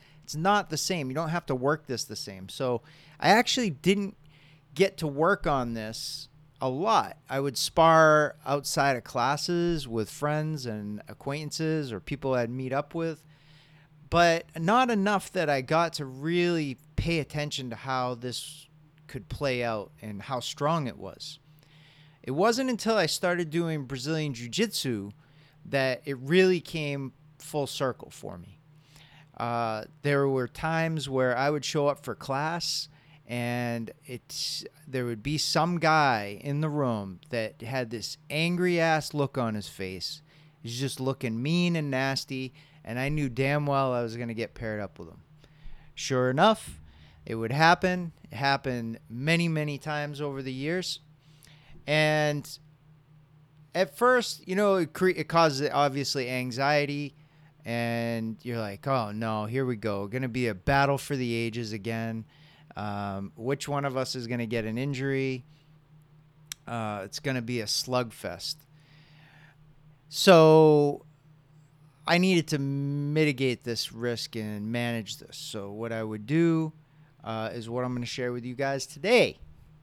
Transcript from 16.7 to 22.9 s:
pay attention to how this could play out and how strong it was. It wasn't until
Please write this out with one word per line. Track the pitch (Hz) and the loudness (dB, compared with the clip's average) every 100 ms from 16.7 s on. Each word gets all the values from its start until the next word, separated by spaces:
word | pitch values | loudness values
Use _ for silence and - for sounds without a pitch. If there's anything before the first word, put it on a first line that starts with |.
| 123 - - | -6 -8 -2
pay | 165 170 | 0 0
attention | 139 151 147 - 127 | -2 -4 -4 -6 -8
to | 110 | -8
how | 135 131 127 120 | -4 -2 -2 -4
this | 123 120 - - - _ - _ - | -8 -8 -10 -16 -20 _ -20 _ -16
could | 131 101 | -14 -10
play | - 143 123 | -4 -2 0
out | 120 110 95 - | 0 -2 -6 -12
and | 110 101 | -12 -10
how | 104 131 | -6 -6
strong | - - 143 165 131 | -6 -4 -2 0 -2
it | 80 | -8
was. | 95 - - - _ - - - - - - _ | -12 -14 -14 -16 _ -20 -20 -20 -20 -20 -20 _
It | - | -6
wasn't | 139 214 240 262 | 2 2 2 0
until | 233 220 | -2 0